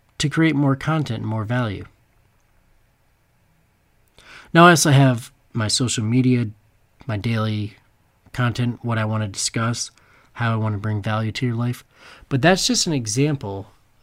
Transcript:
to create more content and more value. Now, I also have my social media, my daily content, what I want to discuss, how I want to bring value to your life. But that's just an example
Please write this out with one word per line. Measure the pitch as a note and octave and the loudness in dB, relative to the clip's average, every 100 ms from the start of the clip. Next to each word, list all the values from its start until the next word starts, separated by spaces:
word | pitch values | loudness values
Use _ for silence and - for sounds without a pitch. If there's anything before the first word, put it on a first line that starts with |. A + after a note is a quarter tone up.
| _ - | _ -6
to | D3 | -2
create | D#3+ D#3+ C#3+ | 2 2 2
more | C#3+ C3+ | 2 0
content | D3+ D#3+ C#3+ A2 | -2 -2 -4 -6
and | A2 | -6
more | A2 G#2+ | -6 -4
value. | B2 A2+ F#2 F#2 _ _ _ _ _ _ _ _ _ _ _ _ _ _ _ _ _ _ _ _ _ _ _ - - - | -4 -4 -6 -14 _ _ _ _ _ _ _ _ _ _ _ _ _ _ _ _ _ _ _ _ _ _ _ -20 -20 0
Now, | E3 F3 | 8 8
I | |
also | E3 D#3 | 8 6
have | C#3 C3+ A#2 - _ _ | 6 6 2 -6 _ _
my | A#2 G#2 | -4 -2
social | - B2 - | -2 -2 -2
media, | G#2+ B2 B2+ B2 A2 - _ _ _ _ - | 0 2 2 2 -2 -8 _ _ _ _ -8
my | G#2 | -6
daily | A2+ A2+ A2 G#2+ G#2 - _ _ _ _ _ | -2 -2 -2 -4 -6 -12 _ _ _ _ _
content, | - A#2+ A#2+ A#2+ A2+ | -4 -2 -2 -4 -4
what | A#2+ A2 | -4 -4
I | G#2+ | -2
want | A2 | -2
to | G#2+ | -4
discuss, | - - A#2 A2+ A#2 - - _ _ _ | -6 -6 -4 -4 -4 -8 -14 _ _ _
how | - A#2+ | -4 -2
I | A2+ | 0
want | A2 | -2
to | G2+ | -4
bring | G#2+ G#2 | -4 -4
value | G#2+ G#2+ A2 | -4 -4 -4
to | - B2 | -4 -4
your | A#2 | -2
life. | B2 A#2+ - _ - - - | -4 -6 -14 _ -20 -20 -6
But | C3+ | 0
that's | D#3+ F#3+ - | 2 2 0
just | A#3 F3+ | -2 -2
an | |
example | C#3+ A2 B2 D3 C#3 G#2 G2 - _ _ _ | -2 -2 -2 -2 -2 -6 -10 -12 _ _ _